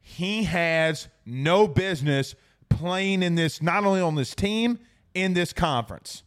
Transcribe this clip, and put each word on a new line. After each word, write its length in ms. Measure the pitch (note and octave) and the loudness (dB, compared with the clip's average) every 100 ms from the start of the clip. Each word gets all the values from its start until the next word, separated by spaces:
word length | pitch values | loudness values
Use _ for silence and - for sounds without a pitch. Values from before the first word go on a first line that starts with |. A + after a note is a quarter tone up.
He 440 | - - F3+ G#3+ | -20 -8 -6 -2
has 640 | G3 F3 E3+ E3 D#3+ D#3 - _ - | -2 0 0 2 0 -2 -8 _ -12
no 420 | B2 C#3+ F3+ G#3 | -4 2 4 4
business 680 | C3+ F#3+ E3 C#3 C#3 C#3 - _ _ _ | 4 0 -2 0 0 0 -8 _ _ _
playing 540 | - E3+ F#3 G3 G3 | 0 0 -2 0 0
in 120 | F3+ | 2
this, 260 | E3+ D#3+ - | 2 0 0
not 240 | D#3 F#3 | -2 0
only 160 | G#3 F#3+ | 2 2
on 140 | F3 | 2
this 200 | D3+ B2+ | 0 -4
team, 440 | - G3 A3 A#3 A#3+ - _ _ | -2 -2 0 0 -2 -8 _ _
in 200 | F#3 F#3+ | -2 0
this 180 | F3+ F3 | 2 0
conference. 720 | - E3+ C3 A2+ - - - | 0 0 0 -2 -10 -14 -18